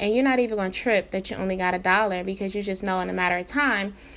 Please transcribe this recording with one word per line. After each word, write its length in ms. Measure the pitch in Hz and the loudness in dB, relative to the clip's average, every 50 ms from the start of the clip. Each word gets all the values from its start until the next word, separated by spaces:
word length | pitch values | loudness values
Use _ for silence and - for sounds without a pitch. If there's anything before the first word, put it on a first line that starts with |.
and 140 | 202 208 220 | 0 2 2
you're 100 | 247 262 | 4 4
not 160 | 277 262 254 | 4 4 2
even 160 | 247 226 220 | 2 0 0
gonna 140 | 208 196 190 | -2 -2 -2
trip 400 | 185 - - 247 220 196 175 - - | -4 -2 0 2 2 2 0 0 -6
that 180 | 190 190 - | -6 -4 -4
you 60 | 220 | -6
only 200 | - 190 190 190 | -4 -2 -2 -2
got 180 | 185 185 180 180 | 0 0 0 0
a 40 | 180 | 0
dollar, 460 | 185 185 185 208 220 208 185 180 180 | 2 2 4 4 4 2 0 -2 -4
because 300 | 190 190 196 202 190 196 | -4 -4 -4 -4 -4 -4
you 80 | 208 202 | -4 -4
just 200 | 196 190 190 - | -4 -4 -4 -2
know 180 | 196 185 185 | -2 0 0
in 100 | 180 180 | -2 -2
a 20 | 185 | -2
matter 240 | 185 180 180 175 180 | 0 0 0 0 0
of 80 | 180 | -2
time, 480 | - - 277 294 269 226 202 196 202 196 - - - - | -4 -2 0 2 2 2 0 -2 -6 -8 -12 -20 -20 -20